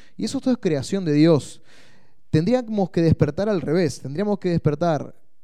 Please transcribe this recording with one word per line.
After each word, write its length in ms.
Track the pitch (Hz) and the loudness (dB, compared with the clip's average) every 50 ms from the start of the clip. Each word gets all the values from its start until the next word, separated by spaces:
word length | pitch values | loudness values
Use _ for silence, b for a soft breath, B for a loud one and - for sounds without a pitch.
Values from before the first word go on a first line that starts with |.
| b b b | b b b
Y 100 | b - | b -6
eso 140 | 220 - 262 | -4 -4 -2
todo 120 | - 262 | 0 0
es 80 | 247 - | 0 2
creación 460 | - 185 156 135 120 - 190 196 185 | 2 0 0 0 -2 -2 -4 -2 0
de 80 | 156 147 | 2 4
Dios. 500 | 147 156 170 160 135 - - - - b b b b b b b b b b b b b - | 6 6 8 6 4 2 -2 -12 -16 b b b b b b b b b b b b b 0
Tendríamos 580 | - 156 165 208 247 254 247 220 220 202 190 - | 0 2 2 4 2 2 0 0 -2 -2 -2 0
que 120 | - 180 | 0 2
despertar 480 | 165 160 156 - 151 147 139 - 196 220 | 4 4 4 4 2 0 0 -2 -2 0
al 120 | 208 175 | 0 0
revés. 380 | - 143 151 185 180 135 - - | 0 0 0 2 2 0 -2 -4
Tendríamos 380 | - 131 139 160 208 208 202 - | -10 -8 -6 -4 -2 -2 -2 -2
que 100 | - 180 | -2 0
despertar, 640 | 170 160 - 156 147 147 170 170 156 131 123 - - - - - - - | 0 2 2 0 0 2 0 0 0 0 -2 -6 -14 -18 -18 -18 -18 -18